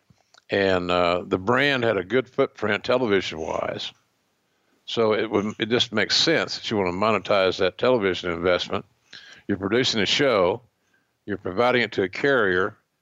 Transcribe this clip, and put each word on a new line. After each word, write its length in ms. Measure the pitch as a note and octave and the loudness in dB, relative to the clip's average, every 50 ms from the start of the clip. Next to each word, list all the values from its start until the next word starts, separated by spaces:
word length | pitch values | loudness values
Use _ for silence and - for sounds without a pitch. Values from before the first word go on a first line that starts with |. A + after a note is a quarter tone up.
| _ _ _ _ _ _ _ _ _ - | _ _ _ _ _ _ _ _ _ -4
and, 400 | G#2+ G2+ G2 G2 F#2+ F2+ F2 F2 | -2 0 2 2 2 2 0 0
uh, 340 | F2+ F2+ F2 F2 F2 F2 F#2 | 0 2 2 2 2 0 -2
the 120 | F#2+ F#2+ F#2 | -2 -4 -2
brand 440 | F#2 G#2 B2 B2+ C#3 C#3+ C#3 B2+ A#2+ | 0 0 0 2 2 2 0 0 0
had 140 | A2+ G#2+ | 0 0
a 80 | G2 F2+ | 0 -2
good 240 | F#2 A2+ C3 B2 - | -2 -2 -2 -2 -2
footprint 560 | - - C3+ - _ - - G#2 G#2 G2+ - | 0 0 0 0 _ -4 -2 -2 -2 -2 0
television-wise. 1040 | - B2 B2+ C3 A2 G2+ F#2+ F2 - - D#2 D#2+ E2 E2 - - - - G#2+ - - - _ _ _ _ _ _ _ _ _ _ _ _ _ _ _ _ _ _ | 0 0 0 2 2 0 0 0 -2 -6 -8 -6 -6 -4 -4 -4 -4 -6 -8 -8 -12 -14 _ _ _ _ _ _ _ _ _ _ _ _ _ _ _ _ _ _
So 300 | - - A#2 A2+ A2 G#2+ | -8 -2 0 2 2 2
it 160 | A2 G#2+ A2 | 2 0 0
would, 240 | A2 G#2 G2 G#2+ - - | 0 0 0 -2 -4 -4
it 120 | A#2 G#2+ | -4 0
just 220 | A#2+ - - - G#2 | 0 0 0 0 -2
makes 220 | A2 G2 F2 - | -2 -2 0 0
sense 420 | - - - E3 B2 - - - | 0 2 2 0 0 0 -4 -6
that 140 | - - - | -8 -6 -4
you 60 | A#2 | -2
wanna 160 | G2+ F#2+ F2+ F2 | 0 0 0 0
monetize 640 | F#2+ G#2+ A2 A2 G2 F2+ - G#2+ G2 F#2+ F#2 F2 - | 0 0 2 0 0 0 0 2 2 2 2 2 0
that 200 | G2 F2+ - - | 0 -2 -2 0
television 520 | - B2 B2+ A#2+ G2 F#2+ F2+ - - F2+ | 0 2 2 2 2 0 -2 -2 -4 -6
investment. 540 | E2+ E2 E2+ F#2 F2+ F2 - - F2+ G2+ - _ _ _ _ _ - - - - - - _ - | -4 -2 0 2 2 0 0 -4 -6 -8 -8 _ _ _ _ _ -20 -20 -20 -20 -20 -12 _ -4
You're 80 | G2+ | -4
producing 460 | F#2 G2 G2 A2 B2 C3 - - A2 F#2+ | -2 -2 0 0 0 0 0 0 0 0
a 40 | |
show, 540 | - - - D3 C3+ A#2 G2 F2+ F2+ G#2 A#2+ - _ _ _ _ _ _ _ _ _ _ _ - | 0 0 2 2 2 2 4 2 2 0 -2 -6 _ _ _ _ _ _ _ _ _ _ _ -10
you're 140 | G#2 G2+ F#2 | -8 -8 -8
providing 420 | - G2 F2+ G2 A#2+ B2 B2 B2 | -6 -6 -2 0 2 2 2 2
it 120 | A#2 G#2 - | 0 0 0
to 100 | - G2 | -2 -2
a 60 | F#2 | -2
carrier. 680 | - - - C#3+ C#3 B2 G#2+ F#2+ F2+ F2+ F#2+ G#2 - _ _ _ _ _ | -2 -2 0 2 2 2 2 2 2 0 0 -2 -4 _ _ _ _ _